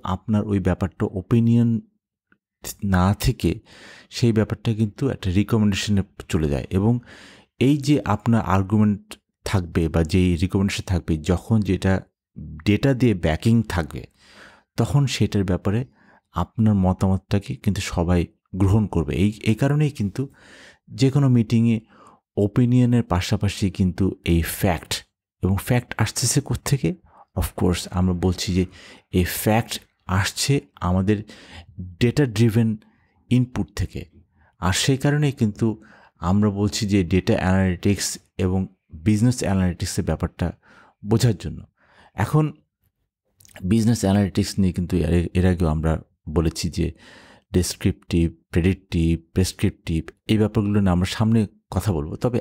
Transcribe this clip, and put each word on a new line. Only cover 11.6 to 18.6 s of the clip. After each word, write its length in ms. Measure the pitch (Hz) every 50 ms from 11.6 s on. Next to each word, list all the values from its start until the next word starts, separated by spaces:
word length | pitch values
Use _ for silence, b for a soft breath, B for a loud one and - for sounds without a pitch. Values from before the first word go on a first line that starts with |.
যেটা 400 | 98 - 92 87 - 95 95 92 - _ _ _ _ _ _ - 76 76 80 78 -
ডেটা 300 | 104 104 104 - 139 135
দিয়ে 200 | 117 127 120 104
ব্যাকিং 480 | 85 82 82 78 - - 117 113 117
থাকবে, 440 | 107 - - 90 78 67 - 64 - - B B B B B B B B B B B B _
তখন 300 | - 113 - - 143 143
সেটার 380 | 127 - - 110 98 - 104 95
ব্যাপারে 400 | 90 90 85 - 98 101 117 127 - b b b b b b b b
আপনার 420 | _ 82 90 - _ - 110 110 104
মতামতটাকে 800 | 98 92 92 92 - 104 95 95 92 - _ 101 101 - - 127
কিন্তু 260 | - - 104 92 98
সবাই 460 | 95 - - 90 85 87 90 87 82 - _ _ _ _ -
গ্রহণ 320 | 92